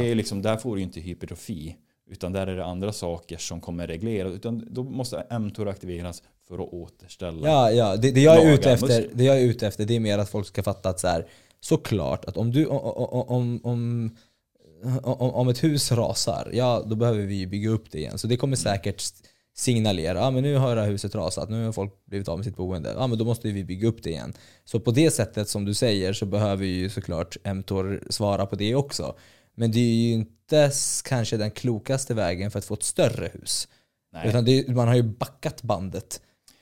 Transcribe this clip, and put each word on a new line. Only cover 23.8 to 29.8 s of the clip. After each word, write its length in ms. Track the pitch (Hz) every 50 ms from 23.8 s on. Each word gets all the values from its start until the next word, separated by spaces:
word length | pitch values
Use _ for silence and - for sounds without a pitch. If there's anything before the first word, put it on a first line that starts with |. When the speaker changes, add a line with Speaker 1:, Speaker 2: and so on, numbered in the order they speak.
| 107 113
Speaker 1:
upp 160 | 113 - -
det 60 | 87
igen. 240 | 82 71 58 69 - - - - - _ _
Så 140 | - - 113
på 120 | - 120
det 200 | 113 135 165 156
sättet 380 | - - 107 - - 110 104 -
som 160 | - 107 101
du 80 | 101 104
säger 400 | - - 120 107 98 92 90 98
så 120 | - 107
behöver 400 | 98 98 104 107 101 98 95 98
ju 240 | 95 90 92 92 95
såklart 480 | - - - - 87 80 85 - - - -
M 200 | 101 95 95 92
tor 400 | - 98 95 92 95 98 - - -
svara 360 | - - 107 101 101 98 101
på 100 | 101 -
det 200 | 95 104 107 120
också. 400 | 139 139 - - - 85 69 - - - - _ _ _ _ _
Men 160 | - 117 113
det 80 | 110
är 160 | 120